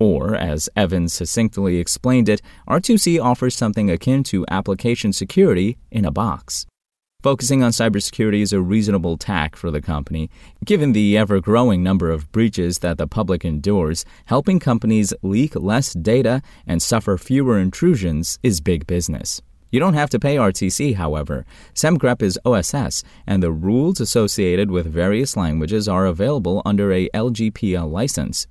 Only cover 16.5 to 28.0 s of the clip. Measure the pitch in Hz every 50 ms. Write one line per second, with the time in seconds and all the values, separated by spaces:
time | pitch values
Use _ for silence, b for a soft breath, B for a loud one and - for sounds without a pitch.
16.5 | b b b - 85 85 - - 117 110 - 104 98 85 - - 131 139 139 127
17.5 | 113 101 92 95 - - 160 180 170 107 95 87 78 76 82 - - - - 123
18.5 | 98 80 73 95 87 76 71 - 87 87 87 - 76 - - - - - - -
19.5 | - _ _ _ - 127 160 190 156 147 147 139 - - - 143 147 143 113 98
20.5 | 90 - 101 92 - - 143 147 110 95 85 76 76 76 73 - 73 62 - B
21.5 | B B B B B - - 160 180 143 - 127 123 - 110 98 92 - - 123
22.5 | 120 98 87 - - 143 120 - - - b b b b b - 101 95 90 85
23.5 | 80 78 85 95 110 127 147 175 190 - 113 - - 120 107 98 - - 98 90
24.5 | 87 92 104 101 90 90 85 82 78 82 87 95 104 113 139 135 - 110 90 80
25.5 | 76 80 78 80 107 107 104 104 92 90 95 95 87 82 101 131 147 135 90 87
26.5 | 90 - - 104 101 101 101 98 92 92 92 - - 110 113 127 117 107 113 110
27.5 | - - 117 98 90 87 85 76 78 92